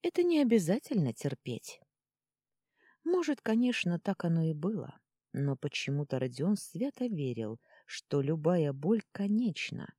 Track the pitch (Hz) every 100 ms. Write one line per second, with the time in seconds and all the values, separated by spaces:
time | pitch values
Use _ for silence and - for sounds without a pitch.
0 | 349 - 349 320 269 226 160 214 - 240
1 | 135 107 143 - - 117 - - _ _
2 | _ _ _ _ _ _ _ _ _ _
3 | 330 359 311 277 - 226 247 233 175 175
4 | - 190 175 165 160 151 170 214 120 -
5 | _ _ _ 135 139 135 147 - - 143
6 | 143 131 127 123 165 208 - 165 262 -
7 | 247 185 135 117 110 113 _ - _ -
8 | _ 143 139 160 151 180 147 135 156 220
9 | - - 202 208 240 - - - -